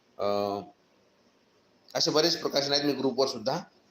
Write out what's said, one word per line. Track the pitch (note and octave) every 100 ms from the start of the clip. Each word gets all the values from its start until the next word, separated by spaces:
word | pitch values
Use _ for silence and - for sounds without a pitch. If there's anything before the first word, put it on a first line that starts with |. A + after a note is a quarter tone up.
| _ -
अ, | G2+ G2+ G2+ G2+ F#2 - _ _ _ _ _ _ _ _ _ _ - C3
असे | D#3+
बरेच | D3+ E3+ E3
प्रकाशन | C#3 C#3+ C#3
आहेत, | C#3+ C#3+
मी |
ग्रुपवर | C3 C3+ A#2+ C3
सुद्धा | A#2 G#2+ E3 - _ _